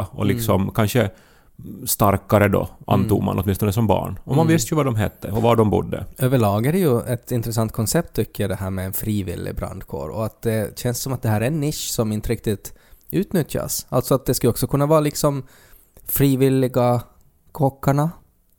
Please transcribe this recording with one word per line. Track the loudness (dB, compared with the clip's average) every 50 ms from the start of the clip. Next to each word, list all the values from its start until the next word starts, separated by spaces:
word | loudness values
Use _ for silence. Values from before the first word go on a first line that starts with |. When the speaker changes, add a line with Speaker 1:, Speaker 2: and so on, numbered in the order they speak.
| -2 -4
Speaker 1:
och | -4 -2 0
Speaker 2:
Mm. |
Speaker 1:
liksom | 0 0 0 0 0 2 2 0 0
kanske | 0 0 0 2 2 0 0 0 -4 -10 -20 _ _ _ _ _ _ -20 -18 -16 -16 -10 -6
starkare | -6 0 2 4 4 4 2 2 2 4 4 4
då, | 4 4 0 0 -4 -8 -10 -2
antog | 0 2 2 2 2 2
Speaker 2:
Mm. | 2 2
Speaker 1:
man, | 0 0 0
åtminstone | 0 0 0 0 0 0
som | 2 2 2
barn. | 2 2 2 0 -4 -8 -10 -4
Och | 0 2
man | 2 4
Speaker 2:
Mm. | 4 4
Speaker 1:
visste | 2 2 0 0
ju |
vad | 0 0
de | 0 0
hette | 0 -2 -2 -4 -8 -8 -4
och | -2 2
var | 2 4 4
de | 4 4 4
bodde. | 2 0 0 -2 -6 -8 -8 -12 -4
Speaker 2:
Överlag | -2 0 2 2 2 4 2 2 2 0
är | 0
det | 0 2
ju | 2 2 2 0
ett | 0 -4 -6 -6 -6 -4
intressant | -4 -4 -4 -2 -2 -2 -2 -2 -2
koncept, | -2 -2 0 0 -2 -2 -2 -4
tycker | -4 -4 -4 -4 -4 -4
jag, | -4
det | -4
här | -4 -6 -6
med | -6 -6 -6
en | -6 -6
frivillig | -6 -4 -2 -2 -2 -2 -4 -6 -8 -8 -8 -8
brandkår. | -8 -8 -8 -10 -12 -12 -10 -10 -8 -8 -8
Och | -6 -6 -6
att | -6 -8 _
det | -4 -2 -2 -2 -2 -4 -6 -6
känns | -4 -4 -4 -4
som | -4 -6 -6
att | -2
det | 0 0
här | 0 2
är | 0
en | 0 0 -2
nisch | -2 -2 -4 -4 -6 -4
som | -2 -2 -2 -2
inte | -2 -2 -2 -4
riktigt | -4 -2 -2 -4 -4 -4 -8 -14 -20 -20 _ _ -20 -20 _ -4
utnyttjas. | -4 -4 -2 0 0 -2 -2 -2 -4 -6 -6 -6 -6 -8 -6 -2
Alltså | -2 -2 0 2 0
att | 0 0
det | -2 -2
skulle | 0 0 0
också | 0 0 -2
kunna | 0 0 0 2
vara | 4 4 2
liksom | 2 0 -2 -2 -2 -2 -2 -4 -8 -12 -18 -20 -20 _ -20 -20 _ _ _ -18 -8
frivilliga | -4 0 2 4 4 4 4 4 4 4 2 2 2 2 2 2 2 2 0 -2 -6 _ _ _ _ _ _ _ _
kockarna | -4 -2 0 0 -2 0 0 2 2 2 0 -2 -4 -8 -18 _ _ _ _ _ _